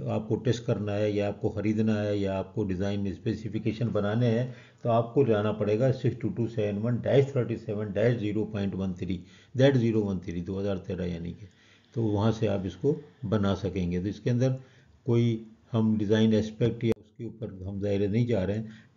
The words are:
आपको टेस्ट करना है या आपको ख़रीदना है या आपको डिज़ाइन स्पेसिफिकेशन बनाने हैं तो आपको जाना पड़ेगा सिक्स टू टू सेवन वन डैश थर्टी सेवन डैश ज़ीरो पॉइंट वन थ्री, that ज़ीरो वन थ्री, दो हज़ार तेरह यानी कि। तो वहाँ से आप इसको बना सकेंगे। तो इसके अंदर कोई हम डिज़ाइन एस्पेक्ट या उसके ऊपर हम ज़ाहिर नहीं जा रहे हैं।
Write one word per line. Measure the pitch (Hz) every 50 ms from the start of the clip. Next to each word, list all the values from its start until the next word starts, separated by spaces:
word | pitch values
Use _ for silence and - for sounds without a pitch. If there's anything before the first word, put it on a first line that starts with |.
| 131 123
आपको | 110 110 107 - 113
टेस्ट | 104 - 123 117 - -
करना | - 117 98 104 104
है | 101 101 107 107 104
या | 101 101 101
आपको | 101 - - 104
ख़रीदना | - 104 98 107 110 107 110 110 107 104
है | 104 104 104 104
या | 98 95 95 95
आपको | 95 - - 117 107
डिज़ाइन | 95 95 87 98 98 101 101 101 98 87
स्पेसिफिकेशन | - - 117 107 - - 110 98 110 - 113 107 - 131 113
बनाने | 90 104 98 101 107 117 120 120
हैं | 110 113 127 131 - - - - - _ -
तो | 120
आपको | 113 117 117 - - 143 135
जाना | 113 110 101 104 107
पड़ेगा | 104 - 107 104 107 107 127 135
सिक्स | 131 - - 123 107 -
टू | - 107
टू | 92 120 117 110
सेवन | - 113 104 104 101 101
वन | 110 120 123
डैश | 107 - 104 117 135 139
थर्टी | 139 - 131 117 117 113 104
सेवन | - - 107 101 107
डैश | 101 92 101 110 120 120 104
ज़ीरो | 104 104 101 107 104
पॉइंट | - - 101 98 98 90
वन | 92 95 95 90
थ्री, | 90 98 87 92 87 - - - - - _ - 120
that | 131 139 139 127
ज़ीरो | 117 117 107 110
वन | 104 101 98 90
थ्री, | 87 - 85 87
दो | 85 90 95 95
हज़ार | 98 101 98 92
तेरह | 90 - 95 87 90
यानी | 90 87 85 85 87
कि। | 90 98 104 92 - _ _ - - _ _ _ -
तो | 120 113
वहाँ | 107 104 101 104 113
से | 110 - 117 104
आप | 98 98 92
इसको | 98 - - - 135 156 156 - - - _ -
बना | 95 101 107 98 98 98
सकेंगे। | 92 - 95 92 98 90 87 87 90
तो | 90 104
इसके | 98 - - 127
अंदर | 120 120 127 131 131 131 - - _ - _ _ _ _ -
कोई | - 120 117 120 117 117 113 - - - - _ _
हम | - 113 110 110 110 104
डिज़ाइन | 104 98 110 110 110 110 110
एस्पेक्ट | 107 101 - - - 123 113 98 - -
या | 113 110 -
उसके | - - _ - 120
ऊपर | 110 - - 113 101 92 92 92 95
हम | 101 98
ज़ाहिर | 95 101 101 98 104 98
नहीं | 98 113 120 120
जा | 117 98 92
रहे | 92 101 110
हैं। | 110 110 - - - - _